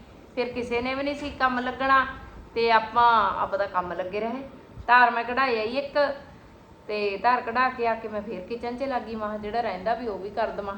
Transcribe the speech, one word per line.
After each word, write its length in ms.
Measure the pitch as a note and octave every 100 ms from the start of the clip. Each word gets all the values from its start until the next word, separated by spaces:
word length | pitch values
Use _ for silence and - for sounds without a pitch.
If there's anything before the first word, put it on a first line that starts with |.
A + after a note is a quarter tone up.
| - - -
ਫਿਰ 180 | B3+ A#3+
ਕਿਸੇ 280 | A#3+ A#3+ A#3
ਨੇ 140 | B3+
ਵੀ 80 | C4+
ਨਹੀਂ 120 | C#4+
ਸੀ 160 | C#4+ C#4+
ਕੰਮ 280 | - C4 B3
ਲੱਗਣਾ। 480 | B3 A#3+ C4 C4+ B3+ - - - -
ਤੇ 160 | A3+ A#3
ਆਪਾਂ 400 | A3 G#3+ A#3+ A#3+ A3+ G3 E3+
ਆਪਦਾ 260 | G#3+ G3 G3+
ਕੰਮ 260 | - F3+
ਲੱਗੇ 280 | E3+ F3+ G#3
ਰਹੇ। 220 | A3+ C4 C#4 - - - -
ਧਾਰ 240 | B3 A#3+
ਮੈਂ 140 | A#3
ਕਢਾਈ 340 | A#3 B3 C4+ A3+
ਆਈ 180 | A3 C4+
ਇੱਕ, 200 | C#4 D4 C#4 - - - - - - - -
ਤੇ 320 | G#3 G3+ G3
ਧਾਰ 180 | A#3+ A#3
ਕਢਾ 280 | A3+ A#3 B3+
ਕੇ 180 | A#3+ A#3
ਆ 60 |
ਕੇ 140 | A3+ A3
ਮੈਂ 120 | G#3+
ਫਿਰ 180 | G3+ F#3
ਕਿਚਨ 360 | F3+ A#3 A#3+ B3
'ਚ 60 |
ਲੱਗ 200 | C4+ B3
ਗਈ। 120 | A3
ਮੈਂ 140 | A3 G#3
ਕਿਹਾ 100 | G#3+
ਜਿਹੜਾ 220 | G#3 A#3
ਰਹਿੰਦਾ 340 | A3+ F#3 G3+
ਵੀ 140 | A#3 A#3
ਉਹ 100 | F#3
ਵੀ 120 | G3
ਕਰ 200 | A#3 G#3
ਦੇਵਾਂ, 240 | G3+ G3+